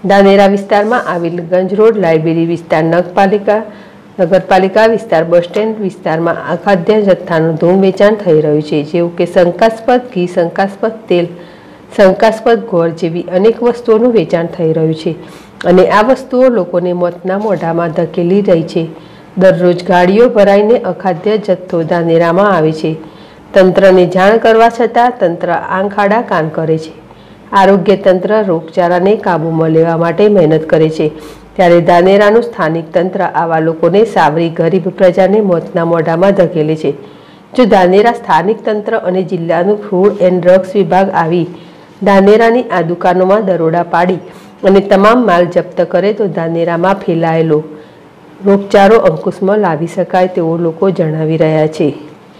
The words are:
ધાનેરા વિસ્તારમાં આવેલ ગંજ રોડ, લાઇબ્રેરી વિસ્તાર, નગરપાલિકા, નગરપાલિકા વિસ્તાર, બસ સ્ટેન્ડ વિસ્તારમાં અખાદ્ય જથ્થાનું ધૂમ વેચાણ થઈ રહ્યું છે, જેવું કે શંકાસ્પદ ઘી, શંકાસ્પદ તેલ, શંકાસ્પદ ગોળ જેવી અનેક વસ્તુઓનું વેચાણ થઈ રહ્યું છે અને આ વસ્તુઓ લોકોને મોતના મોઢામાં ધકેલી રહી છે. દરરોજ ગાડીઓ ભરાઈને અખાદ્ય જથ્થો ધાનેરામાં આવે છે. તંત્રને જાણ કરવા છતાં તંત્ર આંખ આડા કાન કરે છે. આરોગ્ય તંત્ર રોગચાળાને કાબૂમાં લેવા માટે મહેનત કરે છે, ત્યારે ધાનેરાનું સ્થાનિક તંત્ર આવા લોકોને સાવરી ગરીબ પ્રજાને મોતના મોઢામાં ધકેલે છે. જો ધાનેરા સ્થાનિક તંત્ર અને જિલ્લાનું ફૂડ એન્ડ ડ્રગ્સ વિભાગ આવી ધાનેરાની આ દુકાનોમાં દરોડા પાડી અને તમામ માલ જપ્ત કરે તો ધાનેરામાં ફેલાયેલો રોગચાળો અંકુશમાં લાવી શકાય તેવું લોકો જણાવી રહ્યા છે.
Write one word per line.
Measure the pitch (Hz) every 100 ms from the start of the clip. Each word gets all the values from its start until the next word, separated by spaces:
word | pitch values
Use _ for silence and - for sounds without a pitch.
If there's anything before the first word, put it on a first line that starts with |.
| 190
ધાનેરા | 196 196 202 196
વિસ્તારમાં | 202 202 208 214 247 -
આવેલ | 175 170 175
ગંજ | 165 180 185 202
રોડ, | 220 214
લાઇબ્રેરી | 175 165 156 165 165
વિસ્તાર, | 170 - 165
નગરપાલિકા, | 165 170 180 - 196 208 202 208 220 - - - - -
નગરપાલિકા | 175 185 180 190 190 208 226
વિસ્તાર, | 226 - 165
બસ | 165 170
સ્ટેન્ડ | 175 208 220 220
વિસ્તારમાં | 196 - - 160 165 - -
અખાદ્ય | 170 202 196 170 214
જથ્થાનું | 202 175 - 165 160 156
ધૂમ | 170 190
વેચાણ | 196 190 202 214
થઈ | 185 156
રહ્યું | 151 151
છે, | 151 156
જેવું | 147 175 170 175
કે | 175
શંકાસ્પદ | 190 175 175 226 220 - 247 247
ઘી, | 185 180
શંકાસ્પદ | 180 170 170 196 196 220 220 -
તેલ, | 175 175 - - - - - - -
શંકાસ્પદ | 190 190 220 214 - 226 -
ગોળ | 175 165
જેવી | 160 170 170 175
અનેક | 180 208 226
વસ્તુઓનું | 240 233 - 214 247
વેચાણ | 226 160 170 170 -
થઈ | 165
રહ્યું | 160 160
છે | 160 180 156 - - - - -
અને | 180 -
આ | 196
વસ્તુઓ | 220 254 - 247 262
લોકોને | 233 175 175 180
મોતના | 180 175 175 185 190
મોઢામાં | 214 175 165 170 170
ધકેલી | 156 165 175 175 196
રહી | 202 170
છે. | 160 175 165 - - - - -
દરરોજ | 190 170 180 175 -
ગાડીઓ | 180 180 202 240
ભરાઈને | 214 202 196 208 240 185
અખાદ્ય | 170 190 165 202 214
જથ્થો | 202 180 - 175
ધાનેરામાં | 160 175 165 165 170 170 202 180
આવે | 156
છે. | 156 160 156 - - - - -
તંત્રને | 202 185 175 196 185 180
જાણ | 190 190 226
કરવા | 226 220 226
છતાં | 233 233 233 240 247
તંત્ર | 185 170 180
આંખ | 170 - 185 202 202
આડા | 202 214
કાન | 240 185 156
કરે | - 160 160
છે. | 160 - - - - - -
આરોગ્ય | 196 190 196 196 190
તંત્ર | 196 185 196 214 202
રોગચાળાને | 165 160 - 175 175 185 208
કાબૂમાં | 208 170 160 160 160
લેવા | 160 165 165
માટે | 170 165 208
મહેનત | 202 156 160 156
કરે | 160 160
છે, | 160 156 - - - - -
ત્યારે | 180 175
ધાનેરાનું | 170 175 180 196 208 220
સ્થાનિક | 233 - 160 165 160
તંત્ર | 180 180 190
આવા | 175 151 165 160
લોકોને | 160 160 170 190 220
સાવરી | 208 160 156 170
ગરીબ | 165 165 185 180
પ્રજાને | 180 190 175 185 208
મોતના | 208 170 160 180 170
મોઢામાં | 170 160 165 190
ધકેલે | 196 170 160 156 156
છે. | 139 143 - - - - -
જો | - 240
ધાનેરા | 196 180 190 233
સ્થાનિક | 233 - 165 175 220 -
તંત્ર | 214 208 226
અને | 180 185
જિલ્લાનું | 180 180 165 170 185 208
ફૂડ | - 180 202 202
એન્ડ | 180 180
ડ્રગ્સ | 175 190 185 208
વિભાગ | 175 180 190
આવી | 170 165 175 160 - - - - -
ધાનેરાની | 196 196 196 214 226 240 240
આ | 185
દુકાનોમાં | 165 175 180 180 185 202 196
દરોડા | 175 160 170
પાડી | 170 165 180 180 - - - -
અને | 196 196
તમામ | 196 196 202 240 226
માલ | 175 175
જપ્ત | 180 160 -
કરે | 170 175 190
તો | 208 208
ધાનેરામાં | 160 165 165 170 170 185
ફેલાયેલો | 196 - 165 165 165 160 151 156 - - - - - - - 196
રોગચાળો | 202 196 202 196 226
અંકુશમાં | 185 156 - - 190 196
લાવી | 196 156 165
શકાય | 196 175 190 185
તેવું | 185 165 165
લોકો | 170 160 147
જણાવી | 160 160 156 156 160
રહ્યા | 160 151 156
છે. | - 147 - - - - -